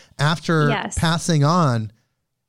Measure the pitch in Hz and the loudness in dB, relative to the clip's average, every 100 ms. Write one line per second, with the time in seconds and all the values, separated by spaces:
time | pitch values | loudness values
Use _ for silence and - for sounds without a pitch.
0 | - - 143 165 - 160 147 - - - | -16 -4 -2 -2 -2 0 2 0 -4 -2
1 | 165 170 - 156 143 180 147 117 110 - | -2 -2 0 2 2 2 2 0 -4 -12
2 | _ _ _ _ | _ _ _ _